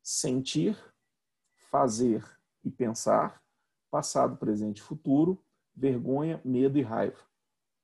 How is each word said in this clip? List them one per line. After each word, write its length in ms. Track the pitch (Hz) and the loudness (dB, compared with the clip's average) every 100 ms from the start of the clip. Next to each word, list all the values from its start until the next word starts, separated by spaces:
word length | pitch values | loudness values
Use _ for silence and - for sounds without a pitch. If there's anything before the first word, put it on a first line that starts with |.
Sentir, 760 | - - 151 127 131 156 175 208 - _ _ _ _ _ _ _ _ | -8 -4 -2 -2 -2 0 0 -2 -8 _ _ _ _ _ _ _ _
fazer 560 | 139 139 110 123 107 - - _ _ | 2 2 2 2 0 -4 -18 _ _
e 80 | - | -10
pensar, 720 | - 113 113 - 107 175 - _ _ _ _ _ | -4 -4 -2 2 2 2 -6 _ _ _ _ _
passado, 460 | 143 147 139 127 127 | -6 -2 0 0 -2
presente 440 | - 107 104 101 | -4 -2 -4 -8
e 40 | |
futuro, 580 | - 156 - 139 170 190 _ _ _ | -12 -8 0 4 4 0 _ _ _
vergonha, 680 | - 135 123 120 135 160 160 | -4 -2 -2 -2 -2 -2 -4
medo 340 | 131 127 135 139 | -2 2 2 2
e 40 | |
raiva. 400 | 117 110 101 - _ _ _ _ _ _ | 0 -2 -2 -4 _ _ _ _ _ _